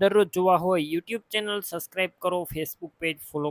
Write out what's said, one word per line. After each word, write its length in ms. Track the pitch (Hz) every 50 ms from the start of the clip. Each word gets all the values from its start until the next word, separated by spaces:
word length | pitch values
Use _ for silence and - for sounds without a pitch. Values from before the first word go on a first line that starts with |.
દરરોજ 260 | 196 196 202 208 202 202 -
જોવા 220 | 180 185 185 180 160 175
હોય 200 | 185 185 170 147 151
YouTube 320 | 160 170 - - 226 220 - _
ચેનલ 260 | 214 214 214 208 208 202 190 -
સબસ્ક્રાઇબ 420 | 175 165 - - - 190 185 180 - _ 185
કરો, 140 | 180 180 175 165 -
Facebook 420 | - 156 160 - - - 170 156 - _
પેજ 140 | 170 165 151 151 - -
ફોલો 200 | - 147 147 147